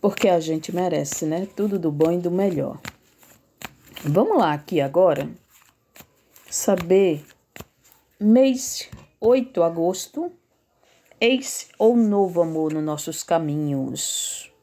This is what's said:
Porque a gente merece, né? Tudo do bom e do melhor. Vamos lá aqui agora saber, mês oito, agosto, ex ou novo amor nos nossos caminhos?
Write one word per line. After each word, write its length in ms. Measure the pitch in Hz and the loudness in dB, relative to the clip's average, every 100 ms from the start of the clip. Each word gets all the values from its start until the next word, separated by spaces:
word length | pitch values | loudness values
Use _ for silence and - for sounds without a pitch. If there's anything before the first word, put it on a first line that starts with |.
Porque 260 | 208 - 208 | 0 2 2
a 140 | 175 | 4
gente 340 | 160 160 - 180 | 2 -4 -4 -2
merece, 500 | 180 151 147 - 156 | -2 -2 -4 -4 -4
né? 220 | 165 190 - | -4 -6 -4
Tudo 240 | 208 196 | -2 0
do 100 | 165 | -2
bom 220 | 147 160 | 2 2
e 60 | 175 | 2
do 120 | 175 | -2
melhor. 520 | 180 202 156 135 - - _ _ _ _ _ _ _ - _ _ - | 0 0 -2 -6 -10 -18 _ _ _ _ _ _ _ -20 _ _ -10
Vamos 340 | 151 156 349 381 | -2 2 2 2
lá 140 | 175 | 2
aqui 300 | 147 - 170 | -2 -4 -2
agora 480 | 139 156 185 135 147 - _ _ _ _ _ - - _ _ _ - | 0 4 4 2 -4 -12 _ _ _ _ _ -20 -20 _ _ _ -12
saber, 720 | - - 190 170 190 190 147 - _ _ - - _ _ _ _ _ | -4 -2 -2 2 4 4 0 -8 _ _ -20 -20 _ _ _ _ _
mês 680 | 208 233 269 262 - - - - - _ | 4 6 6 2 -6 -10 -14 -18 -20 _
oito, 440 | 220 254 254 - | 2 2 2 0
agosto, 680 | 165 165 165 190 - 294 339 359 _ _ _ _ _ _ _ _ | 0 0 -2 -2 -8 -8 -10 -10 _ _ _ _ _ _ _ _
ex 480 | 233 254 262 - - _ | 0 0 -4 -12 -14 _
ou 160 | 220 240 | 2 4
novo 480 | 214 202 190 170 | 2 2 2 2
amor 280 | 165 160 156 | 0 0 -2
nos 120 | 156 | -2
nossos 400 | 156 147 - 156 | -4 -6 -8 -10
caminhos? 1300 | - 170 156 147 151 135 135 - - - - - - _ | -2 -2 0 -2 -2 -2 -4 -6 -6 -6 -8 -10 -16 _